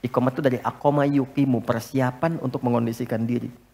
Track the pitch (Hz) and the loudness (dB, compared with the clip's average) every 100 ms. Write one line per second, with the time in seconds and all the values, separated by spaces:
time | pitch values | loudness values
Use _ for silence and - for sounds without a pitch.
0 | 123 123 127 127 143 123 - - 147 143 | 0 2 2 2 0 0 -2 0 2 4
1 | 143 143 127 - 135 117 110 113 - 135 | 2 2 0 0 2 2 0 -2 -2 0
2 | 127 127 165 165 127 127 123 120 117 117 | 0 0 -2 -2 -4 -2 0 2 0 -4
3 | 120 113 113 120 117 - _ | -4 -2 -2 -2 -4 -12 _